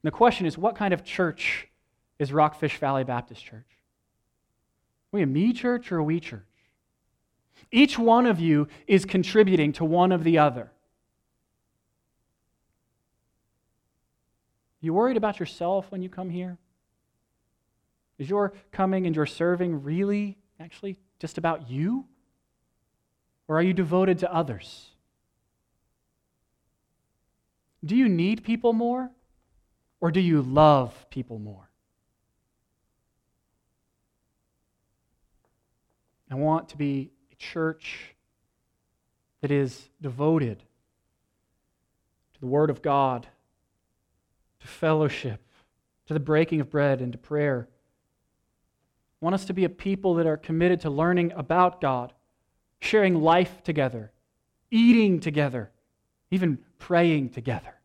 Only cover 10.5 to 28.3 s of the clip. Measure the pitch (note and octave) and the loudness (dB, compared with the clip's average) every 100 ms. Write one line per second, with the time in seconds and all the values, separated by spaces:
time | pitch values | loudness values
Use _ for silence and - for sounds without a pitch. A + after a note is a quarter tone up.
10.5 | B2 A2 _ _ _ _ _ _ _ _ | 0 -14 _ _ _ _ _ _ _ _
11.5 | _ _ _ _ _ _ _ _ _ _ | _ _ _ _ _ _ _ _ _ _
12.5 | _ _ _ _ _ _ _ _ _ _ | _ _ _ _ _ _ _ _ _ _
13.5 | _ _ _ _ _ _ _ _ _ _ | _ _ _ _ _ _ _ _ _ _
14.5 | _ _ _ D#3+ E3+ A#3+ A#3 G#3+ G3 D#3+ | _ _ _ -2 0 2 0 -2 -4 -10
15.5 | - E3+ G3 F#3+ F#3+ F#3 F#3 F#3 F3 F3+ | -6 -4 -2 -4 -10 -10 -10 -10 -8 -10
16.5 | F3 _ _ _ _ _ _ _ _ _ | -12 _ _ _ _ _ _ _ _ _
17.5 | _ _ _ _ _ _ _ C#3 G3+ G3 | _ _ _ _ _ _ _ -4 -2 -2
18.5 | G3 _ - F#3+ F#3+ F3+ D3+ D3 - E3+ | -4 _ -2 0 0 0 -2 -2 -2 -2
19.5 | F3 F3+ D#3 C#3 E3 G3 G#3 G#3 G3 _ | 0 -2 -4 -4 -2 -2 -2 -4 -10 _
20.5 | _ E3 - G3+ F#3 _ _ D#3+ - E3 | _ -20 -14 -12 -14 _ _ -12 -4 -4
21.5 | D#3+ B2+ C3 E3 B3+ C4+ _ _ _ _ | -4 -6 -4 -2 -4 -8 _ _ _ _
22.5 | _ _ _ _ _ _ _ _ _ _ | _ _ _ _ _ _ _ _ _ _
23.5 | D#3 F3+ F3+ E3+ F3+ F#3+ F3+ F#3 E3 D#3 | 0 0 0 0 2 2 0 -2 -2 -4
24.5 | G2+ - - - _ _ _ _ _ _ | -8 -14 -20 -20 _ _ _ _ _ _
25.5 | _ _ _ _ _ _ _ _ _ _ | _ _ _ _ _ _ _ _ _ _
26.5 | _ _ _ _ _ _ _ _ _ _ | _ _ _ _ _ _ _ _ _ _
27.5 | _ _ _ D#3 A3+ B3+ F3 F3+ | _ _ _ -2 2 2 2 0